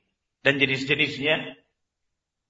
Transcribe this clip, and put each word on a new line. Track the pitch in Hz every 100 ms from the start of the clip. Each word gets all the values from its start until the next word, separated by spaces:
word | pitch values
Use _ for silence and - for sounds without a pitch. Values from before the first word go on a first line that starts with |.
| _ _ _ _
dan | 135 139
jenis-jenisnya? | 135 131 135 147 143 117 147 160 - - _ _ _ _ _ _ _ _